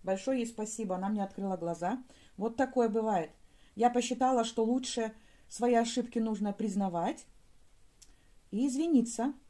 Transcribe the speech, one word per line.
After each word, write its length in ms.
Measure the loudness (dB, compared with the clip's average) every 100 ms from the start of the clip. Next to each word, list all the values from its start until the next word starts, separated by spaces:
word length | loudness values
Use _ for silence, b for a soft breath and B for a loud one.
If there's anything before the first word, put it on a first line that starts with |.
Большое 380 | -2 -2 0 0
ей 60 | -2
спасибо, 480 | -4 -6 -4 -4
она 140 | -2 -2
мне 160 | -2
открыла 320 | -2 -4 -4 -2
глаза. 440 | -4 -2 -2 -4 -8 B B -6
Вот 200 | -6 0
такое 320 | 0 2 2
бывает. 420 | 2 2 0 -2 -10 b b b
Я 160 | 2 2
посчитала, 540 | 4 0 2 2 2
что 200 | 0 0
лучше 480 | 2 0 -2 -4 -4 -6 B B B
свои 260 | -2 4
ошибки 460 | 4 4 0 -2 -2
нужно 320 | -2 0 -2
признавать 760 | -2 -2 0 0 0 -2 -4 -12 -20 -20 -20 -20 -20 -20 _ -20 b b b -8
и 160 | -2 0
извиниться 680 | 0 4 4 4 0 -2 -4